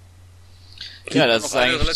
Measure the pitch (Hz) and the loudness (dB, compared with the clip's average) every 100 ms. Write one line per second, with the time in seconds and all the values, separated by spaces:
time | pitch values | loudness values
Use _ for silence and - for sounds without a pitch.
0 | - - - - - - - - - - | -20 -20 -20 -20 -20 -20 -20 -18 -18 -16
1 | - 135 127 113 104 135 127 143 - | -4 0 2 2 0 0 0 0 -2